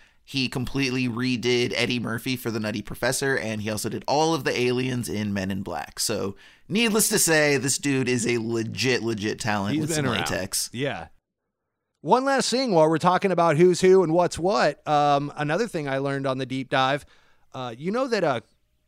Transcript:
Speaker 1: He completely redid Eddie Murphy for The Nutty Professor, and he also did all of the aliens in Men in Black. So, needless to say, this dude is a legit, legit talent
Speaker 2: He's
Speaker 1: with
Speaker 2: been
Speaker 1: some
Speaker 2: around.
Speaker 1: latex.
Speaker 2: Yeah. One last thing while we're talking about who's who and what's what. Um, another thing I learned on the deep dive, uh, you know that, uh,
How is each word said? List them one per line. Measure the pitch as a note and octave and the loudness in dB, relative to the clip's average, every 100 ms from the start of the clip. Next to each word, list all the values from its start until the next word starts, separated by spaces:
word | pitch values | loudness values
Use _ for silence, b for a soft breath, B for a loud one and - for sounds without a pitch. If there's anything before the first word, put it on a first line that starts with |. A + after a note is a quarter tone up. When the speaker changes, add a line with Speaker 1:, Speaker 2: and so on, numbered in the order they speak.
| b b | b b
Speaker 1:
He | - C#3 B2 | -8 -4 -4
completely | C3+ A#2+ C3+ C3+ B2+ B2+ | -4 -4 -2 -2 -2 -4
redid | A2+ B2+ B2 A#2+ B2 B2 - | -2 -2 0 0 0 0 -2
Eddie | A#2 B2 | -2 -2
Murphy | A2+ A#2 C3 B2 | -4 -6 -6 -6
for | A#2 | -4
The | A2 | -4
Nutty | G#2+ G#2+ | -4 -6
Professor, | - G#2+ A#2+ C3 C#3 C3 | -8 -4 -2 0 -2 -2
and | G#2+ G#2+ | -4 -6
he | G#2 | -6
also | G#2 A2+ | -6 -6
did | G#2+ - | -6 -2
all | C#3 D#3+ | 0 2
of | E3 C3+ | 0 -2
the | A2 | 0
aliens | B2 B2 C3 B2 A2 | 0 0 -2 -4 -4
in | G2+ G#2+ | -4 -4
Men | G2+ F#2+ | -4 -4
in | G2 | -6
Black. | F#2 D#2+ - - | -6 -8 -8 -6
So, | - G2+ G2 - B B B | -4 -2 -4 -8 B B B
needless | G3+ A#3 G#3+ - | 0 2 2 2
to | G3+ | 2
say, | E3 D#3 D3 C#3 | 4 4 4 2
this | C3+ - | 0 -2
dude | C#3 C3+ B2 | 0 0 0
is | B2 A#2+ | 0 0
a | A#2+ | -2
legit, | A2+ A#2 A2+ G2+ B2+ A#2 | -2 -4 -4 -2 0 0
legit | A2+ G#2+ G#2 - | -2 -2 -4 -4
talent | A2+ G#2 G2 | -2 -2 0
Speaker 2:
He's | D3 | -2
Speaker 1:
with | D#3 | -2
Speaker 2:
been | D#3 | -2
Speaker 1:
some | C3+ | 0
Speaker 2:
around. | G2+ D#2 | -2 -2
Speaker 1:
latex. | F2+ F#2+ - - | -4 -4 -6 -6
Speaker 2:
Yeah. | A2+ C#3 F#2 D#2+ _ _ _ _ _ _ _ _ _ | -6 -6 -8 -12 _ _ _ _ _ _ _ _ _
One | C#3+ A#3+ | 2 2
last | C4+ C4+ - | 4 2 2
thing | B3 C4 | 0 4
while | E3+ D#3 | 6 6
we're | D#3+ | 4
talking | F3+ F3+ G3 | 4 4 2
about | E3+ E3+ D3+ | 2 4 6
who's | F3+ F3 | 6 6
who | F#3 F#3+ | 6 6
and | E3 | 6
what's | E3+ F3 - | 2 2 0
what. | F3+ A#3 E3+ C#3+ - | 0 2 2 0 0
Um, | D3 D3 C#3+ C#3+ - | 2 4 2 0 -4
another | D3 E3+ A#3 | -2 -2 -2
thing | E3 C#3+ | -4 -4
I | C3+ | -2
learned | C#3 C#3 C#3 | -2 -2 -2
on | C3 | -4
the | B2+ | -4
deep | C3 B2+ | -6 -2
dive, | C#3 C3 C#3+ - b b b b | 0 2 0 -6 b b b b
uh, | C3 B2 A#2 | -12 -10 -8
you | E3+ | -4
know | A#3 C4+ | -2 -2
that, | G#3+ | 0
uh, | E3 A#2 - _ _ _ | 0 -2 -6 _ _ _